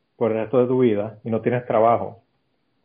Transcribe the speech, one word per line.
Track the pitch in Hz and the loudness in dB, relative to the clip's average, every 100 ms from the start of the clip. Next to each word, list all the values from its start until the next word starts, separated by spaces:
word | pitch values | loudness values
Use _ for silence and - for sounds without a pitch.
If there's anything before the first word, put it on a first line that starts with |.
| _ _ | _ _
por | 113 | -2
el | 110 | -2
resto | 110 127 | 0 0
de | 123 | 2
tu | 127 | 2
vida | 127 101 110 117 | 2 2 -4 -10
y | 117 | -6
no | 110 | -4
tienes | 120 123 - | -2 -4 -2
trabajo | 110 113 110 98 107 _ _ _ _ _ _ | 2 2 2 -2 -14 _ _ _ _ _ _